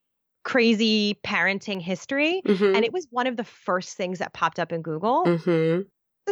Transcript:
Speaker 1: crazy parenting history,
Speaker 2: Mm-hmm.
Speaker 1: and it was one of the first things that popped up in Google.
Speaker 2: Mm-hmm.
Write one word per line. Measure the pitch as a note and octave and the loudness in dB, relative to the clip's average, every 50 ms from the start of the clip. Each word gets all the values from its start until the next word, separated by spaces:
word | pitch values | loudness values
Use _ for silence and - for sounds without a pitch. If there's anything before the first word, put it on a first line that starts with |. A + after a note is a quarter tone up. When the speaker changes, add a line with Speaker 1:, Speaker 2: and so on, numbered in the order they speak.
| _ _ _ _ _ _ _ _ - | _ _ _ _ _ _ _ _ -8
Speaker 1:
crazy | - - C4 A3+ A3+ A#3 G3+ A#3 A3 G#3+ G#3+ G#3 G#3 G#3 - - | 0 2 4 4 6 4 4 4 2 2 2 2 0 -2 -4 -6
parenting | - G3+ F#3 E3+ F#3 G3 G3 - - G3+ F#3+ | -4 -2 0 0 0 0 -2 -4 -6 -8 -6
history, | E3+ F3+ F#3+ F3 - - C4+ C#4 D4 D#4 F4 F#4+ F4+ | -4 -4 -6 -6 -4 -4 -2 0 0 0 0 -2 0
Speaker 2:
Mm-hmm. | - G#3 F3+ G#3 G3 F#3+ | 0 2 4 4 4 4
Speaker 1:
and | G3+ A3+ | 4 2
it | A3+ A3+ | 0 -2
was | F#4 E4+ - | -6 -8 -6
one | A#3 B3 B3 | -4 -2 -2
of | C4 B3 A3 | -2 -2 -4
the | A3 | -8
first | - - - - - F#3 F#3 F3+ - - | -10 -10 -14 -6 -2 -2 -2 -2 -6 -8
things | - G3+ F3+ F#3 E3+ | -6 -6 -6 -4 -6
that | - - - | -6 -8 -6
popped | - - E3 - - | -2 -2 -2 -2 -2
up | E3+ E3 F3 | -4 -4 -4
in | E3 D#3+ | -6 -6
Google. | E3+ D#3 D#3 F3+ A3 B3 D4+ F#4 | -6 -6 -4 -2 0 0 2 2
Speaker 2:
Mm-hmm. | D#4+ F3 E3 D#3+ F#3 E3+ D#3+ D#3+ D#3+ E3 F3+ G3 - _ _ _ _ _ _ - - | 2 2 0 0 0 0 2 2 2 0 0 -2 -6 _ _ _ _ _ _ -6 -6